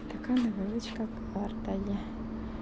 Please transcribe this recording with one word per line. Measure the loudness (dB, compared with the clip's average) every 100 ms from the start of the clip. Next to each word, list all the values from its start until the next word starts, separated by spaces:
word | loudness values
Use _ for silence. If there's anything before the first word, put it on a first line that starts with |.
| -6
така | -4 4
невеличка | 6 6 4 0 0 -2 -2 -2 -2 -4
карта | -2 -2 -2 0
є. | 0 2 0 -2 -4 -4 -4 -4 -4